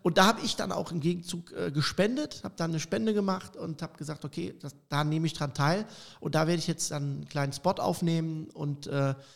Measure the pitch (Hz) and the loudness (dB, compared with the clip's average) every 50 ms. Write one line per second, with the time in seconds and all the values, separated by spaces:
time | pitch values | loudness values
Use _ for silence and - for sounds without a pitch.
0 | - 180 165 196 190 214 226 220 - 220 - - 196 190 - - 180 - 165 165 | 0 4 6 8 8 8 6 4 2 -2 -2 -2 -2 -2 -2 -2 -2 -2 -2 0
1 | 139 170 180 180 170 - 180 170 170 - - - 180 170 139 151 143 - - - | 2 2 0 0 -2 -8 -8 -8 -8 -8 -6 -4 -2 0 2 2 0 2 2 2
2 | 190 220 254 285 302 302 - - - 190 - - 165 165 165 156 156 - - 226 | 2 2 2 0 -2 -4 -6 -8 -10 -8 -6 -4 -2 0 0 -2 -2 -2 -2 0
3 | 220 220 208 208 196 190 185 196 - - - - - 170 156 - 160 151 - - | 2 2 2 2 2 2 0 -2 -4 -10 -12 -10 -8 -8 -6 -6 -8 -10 -8 -8
4 | 151 151 151 - - 143 - 170 175 190 - - - 139 - - _ - 147 143 | -8 -8 -8 -8 -8 -8 -6 -6 -6 -8 -8 -10 -12 -14 -14 -14 _ -4 -2 0
5 | 151 151 156 160 160 156 - - 151 139 - - 139 147 175 208 214 - - - | 2 2 2 2 2 0 0 -2 -4 -4 0 2 2 2 2 2 -2 -6 -10 -18
6 | - - - - - 160 143 156 160 160 175 165 - - 165 - - - 151 147 | -18 -20 -14 -8 -4 0 2 2 4 4 2 0 0 -2 -2 -2 -2 -4 -2 -2
7 | 143 143 139 147 147 - - 147 139 139 139 - - 180 196 - - - 170 - | -2 -2 -4 -4 -6 -4 -2 -2 0 0 -2 0 0 0 2 2 2 0 2 2
8 | 175 165 165 165 165 160 160 156 156 - - - 147 147 143 143 143 - 139 139 | 2 2 2 2 0 0 -4 -6 -8 -10 -8 -4 -4 -4 -4 -4 -4 -2 0 2
9 | 139 135 135 135 - - - | 2 2 0 -2 -6 -20 -20